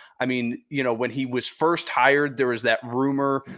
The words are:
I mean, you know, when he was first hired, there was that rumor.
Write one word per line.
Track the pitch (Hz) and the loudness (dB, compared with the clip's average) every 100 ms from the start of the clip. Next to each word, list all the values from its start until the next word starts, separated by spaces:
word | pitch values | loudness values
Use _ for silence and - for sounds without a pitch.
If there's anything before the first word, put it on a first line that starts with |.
| - - | -16 -6
I | 127 | -2
mean, | 127 120 123 - | -2 -2 -6 -6
you | 143 | -2
know, | 127 | 0
when | 113 123 | 0 -2
he | 120 131 | -4 -4
was | 123 - | -4 -6
first | - 160 170 - | -2 0 0 -2
hired, | - 131 143 147 123 | 2 6 6 2 0
there | 127 | 0
was | 117 | 0
that | 117 113 | 0 0
rumor. | 123 123 135 139 139 135 - | -2 -2 0 2 0 -2 -4